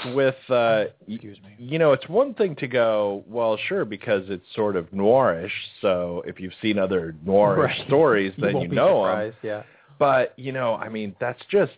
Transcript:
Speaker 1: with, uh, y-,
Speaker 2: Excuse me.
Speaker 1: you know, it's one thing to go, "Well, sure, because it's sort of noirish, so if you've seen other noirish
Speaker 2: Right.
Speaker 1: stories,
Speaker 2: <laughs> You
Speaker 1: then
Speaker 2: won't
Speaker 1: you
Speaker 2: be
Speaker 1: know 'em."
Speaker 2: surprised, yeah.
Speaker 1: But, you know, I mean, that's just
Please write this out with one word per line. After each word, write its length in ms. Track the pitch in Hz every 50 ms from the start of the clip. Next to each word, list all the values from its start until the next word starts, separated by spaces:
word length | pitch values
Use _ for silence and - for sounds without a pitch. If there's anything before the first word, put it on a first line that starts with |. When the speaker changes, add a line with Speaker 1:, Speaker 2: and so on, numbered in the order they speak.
| - 127
Speaker 1:
with, 240 | 123 139 135 131 131 - - -
uh, 340 | 127 120 117 117 110 107 101 - - _ _ 101
y-, 60 | 110
Speaker 2:
Excuse 260 | 117 - 104 101 -
me. 120 | - 98 104 113
Speaker 1:
you 200 | 123 127 147 165
know, 140 | 165 151
it's 180 | 135 127 - -
one 240 | 165 220 277 285 220
thing 220 | - 220 185 147
to 120 | - 147 127
go, 560 | 127 123 117 113 110 107 104 101 98 101 -
"Well, 300 | 90 110 120 117 113 110
sure, 300 | 107 - - 190 202 156
because 420 | 107 107 95 - 117 107 98 95 98
it's 160 | 98 87 - - -
sort 220 | 117 107 104 98
of 140 | 90 82 80
noirish, 600 | 95 98 98 107 123 135 131 104 85 82 87 104 - - - - - -
so 420 | - 101 92 90 87 87 87 87 -
if 120 | 85 92 -
you've 120 | 92 90 - -
seen 180 | - 110 104 101
other 360 | 95 95 98 90 82 82 80 76 78
noirish 320 | 95 95 101 104 101 98 90 143 - - -
Speaker 2:
Right. 80 | -
Speaker 1:
stories, 480 | - 139 147 160 143 113 101 98 95 95
Speaker 2:
<laughs> 20 |
You 80 | - -
Speaker 1:
then 80 | 101
Speaker 2:
won't 120 | - - 87
Speaker 1:
you 40 | 87
Speaker 2:
be 80 | 92
Speaker 1:
know 260 | 110 139 190 180 120 98
'em." 60 | 92
Speaker 2:
surprised, 240 | 92 107 107 110 117 -
yeah. 200 | - 110 104 104 107 - _ _ _ _ _ -
Speaker 1:
But, 360 | 147 139 131 127 120 - - -
you 140 | 127 135
know, 220 | 131 135 127 117 110
I 160 | - - 113
mean, 260 | 113 110 107 101 92 -
that's 240 | 120 120 123 - -
just 260 | - - 202 175 - -